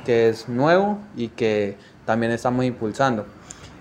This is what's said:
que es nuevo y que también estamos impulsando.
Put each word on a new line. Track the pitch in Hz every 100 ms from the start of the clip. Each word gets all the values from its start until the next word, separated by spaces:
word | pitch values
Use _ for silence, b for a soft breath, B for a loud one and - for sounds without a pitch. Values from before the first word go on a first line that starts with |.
que | - 117 113
es | 110 -
nuevo | 120 151 180 202 202 - 123
y | 117
que | - 113 104 101 101 B B -
también | 113 117
estamos | 117 127 123
impulsando. | 127 117 110 104 135 110 - - B B B B